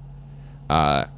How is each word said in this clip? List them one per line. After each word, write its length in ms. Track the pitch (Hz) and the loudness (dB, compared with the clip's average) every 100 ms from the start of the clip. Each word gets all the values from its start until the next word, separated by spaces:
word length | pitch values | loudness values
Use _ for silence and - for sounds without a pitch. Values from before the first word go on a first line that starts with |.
| - - - - - - - | -16 -16 -16 -16 -16 -10 2
uh, 360 | 78 73 69 - | 4 6 4 0